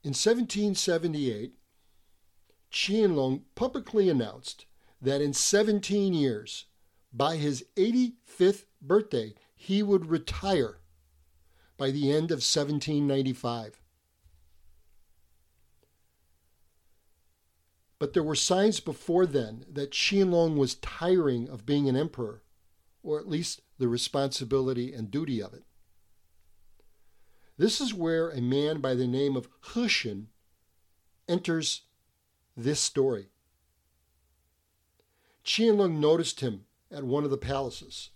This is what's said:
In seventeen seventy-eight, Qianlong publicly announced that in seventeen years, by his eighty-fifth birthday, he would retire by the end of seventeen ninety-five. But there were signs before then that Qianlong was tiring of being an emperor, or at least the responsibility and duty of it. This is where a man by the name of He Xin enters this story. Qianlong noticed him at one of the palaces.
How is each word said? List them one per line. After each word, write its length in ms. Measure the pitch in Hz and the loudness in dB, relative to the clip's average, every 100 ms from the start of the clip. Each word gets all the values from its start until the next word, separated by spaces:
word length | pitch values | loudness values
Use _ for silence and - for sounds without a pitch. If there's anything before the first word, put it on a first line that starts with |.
In 120 | 147 | -6
seventeen 600 | 135 214 240 240 208 208 | 0 2 2 0 0 0
seventy-eight, 800 | 190 - 165 165 156 131 104 127 - _ _ _ _ _ _ _ _ _ _ _ | 0 0 0 0 -2 -2 -4 -10 -14 _ _ _ _ _ _ _ _ _ _ _
Qianlong 720 | - - 214 208 156 131 135 - | -6 -2 4 4 4 0 -2 -6
publicly 540 | - 254 262 - 220 190 | -6 -4 -4 -2 2 4
announced 580 | 143 107 - - - - - _ _ | 2 -2 -8 -16 -16 -20 -20 _ _
that 180 | 127 139 | -2 0
in 120 | 147 | -2
seventeen 800 | 135 - 202 214 208 196 202 196 | 0 2 4 4 2 2 2 2
years, 520 | 170 139 107 - - - _ _ _ _ | 2 2 0 -8 -14 -16 _ _ _ _
by 240 | 117 143 165 | -2 0 2
his 300 | 147 139 - - | -2 -2 -6 0
eighty-fifth 880 | 208 247 247 - _ - 185 202 _ _ | 2 4 0 -2 _ 2 2 2 _ _
birthday, 540 | 135 202 214 127 110 - _ | 2 2 2 -4 -6 -12 _
he 280 | _ - 196 | _ -2 0
would 240 | 202 190 165 | 4 2 2
retire 720 | 160 - - 196 185 117 - - _ _ _ _ _ _ _ _ - | -2 -2 -6 0 2 0 -4 -20 _ _ _ _ _ _ _ _ -4
by 140 | 135 | -4
the 200 | 139 139 | 0 2
end 200 | 151 165 | 2 0
of 120 | 151 | -2
seventeen 640 | - 156 143 151 151 147 143 | 0 0 0 -2 -2 0 2
ninety-five. 760 | 135 135 123 123 117 107 - _ _ _ _ _ _ _ - - - _ - _ _ _ _ _ _ _ _ _ _ _ _ _ _ _ _ _ _ _ _ _ _ _ _ _ _ _ _ _ _ | 2 0 -2 -6 -6 -10 -18 _ _ _ _ _ _ _ -20 -20 -20 _ -20 _ _ _ _ _ _ _ _ _ _ _ _ _ _ _ _ _ _ _ _ _ _ _ _ _ _ _ _ _ _
But 160 | 147 | 0
there 80 | - | 0
were 120 | 156 | 0
signs 460 | 147 - 185 208 - | -2 2 4 4 2
before 460 | - 147 - 175 180 | -6 -10 0 2 4
then 400 | 139 110 117 - | 2 -2 -10 -12
that 200 | 143 139 | -8 -6
Qianlong 680 | - - 196 190 175 165 151 | -2 0 4 4 4 4 2
was 200 | 131 - | 0 -2
tiring 680 | - - 175 185 151 123 120 | -10 -4 2 4 4 0 -4
of 160 | 123 110 | -10 0
being 240 | 143 139 | 2 2
an 60 | 131 | 2
emperor, 460 | 117 - 110 98 _ _ _ _ _ _ | 0 -4 -8 -10 _ _ _ _ _ _
or 160 | - 151 | -6 -6
at 100 | - | -2
least 320 | 156 165 - _ _ | -4 -4 -10 _ _
the 100 | 123 | 0
responsibility 1080 | 120 - 139 139 135 123 135 131 123 127 | 0 -2 -2 -2 -4 -2 0 0 -2 -6
and 160 | 123 107 | -8 -4
duty 320 | 139 156 117 | -4 -2 -4
of 100 | 92 | -6
it. 120 | - _ _ _ _ _ _ _ _ _ - - - - _ - _ - - - - | -14 _ _ _ _ _ _ _ _ _ -20 -20 -20 -20 _ -20 _ -20 -20 -20 0
This 200 | 196 - | 0 2
is 140 | 262 | -4
where 380 | 202 165 165 165 | -2 -2 0 -2
a 100 | 143 | -2
man 400 | 120 139 147 156 | 0 0 0 -2
by 140 | 135 | -2
the 120 | 127 127 | 0 0
name 300 | 131 139 131 | 0 0 -2
of 100 | - _ - | -6 _ -8
He 80 | 233 | -4
Xin 460 | 240 - 120 101 110 _ _ _ _ _ _ _ _ _ - | -2 -2 -4 -10 -14 _ _ _ _ _ _ _ _ _ -4
enters 540 | 180 180 165 151 - _ _ _ _ _ _ _ - | -4 -2 -2 -2 -6 _ _ _ _ _ _ _ -6
this 240 | 120 147 | -4 -2
story. 460 | - 143 135 110 98 _ _ _ _ _ _ _ _ _ _ _ _ _ _ _ _ _ _ _ _ _ | -2 2 0 0 -8 _ _ _ _ _ _ _ _ _ _ _ _ _ _ _ _ _ _ _ _ _
Qianlong 540 | - - 226 208 190 156 | -6 2 4 6 4 4
noticed 420 | 147 165 160 - | 4 4 2 -4
him 240 | 131 98 - _ _ | -6 -6 -14 _ _
at 140 | 147 | -10
one 200 | 131 143 | -2 0
of 60 | 147 | 0
the 60 | 139 | -2
palaces. 720 | 123 139 131 - 127 - - | -2 -4 -4 -10 -16 -16 -18